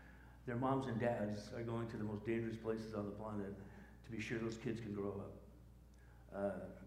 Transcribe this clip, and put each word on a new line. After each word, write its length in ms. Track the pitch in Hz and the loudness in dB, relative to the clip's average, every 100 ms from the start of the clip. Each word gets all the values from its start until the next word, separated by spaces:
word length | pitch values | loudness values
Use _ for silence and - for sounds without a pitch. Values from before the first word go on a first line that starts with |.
| - - - - | -16 -16 -16 -8
their 120 | - 120 | 0 4
moms 300 | 131 135 131 | 6 6 4
and 140 | 110 | 4
dads 500 | 120 113 104 104 - 120 | 6 6 2 0 -4 -4
are 60 | |
going 240 | 117 117 113 | 0 0 0
to 80 | 107 | 0
the 80 | |
most 220 | 107 104 117 | 0 0 4
dangerous 320 | 113 113 110 | 4 4 0
places 340 | 113 110 110 | 0 0 0
on 140 | 107 101 | 0 0
the 60 | |
planet 420 | 98 110 104 98 98 - - - - | -2 -2 -2 -2 -4 -10 -12 -16 -14
to 60 | - | -8
be 100 | 110 | -4
sure 180 | 107 117 | -2 0
those 200 | 113 113 | 0 0
kids 220 | 123 107 | 0 0
can 120 | 110 | 0
grow 200 | 101 101 98 | 0 0 0
up." 80 | 92 - - - - - - - - - - 98 | -4 -10 -14 -16 -18 -18 -20 -20 -20 -18 -8 0
Uh, 140 | 101 92 90 - | 0 0 -6 -10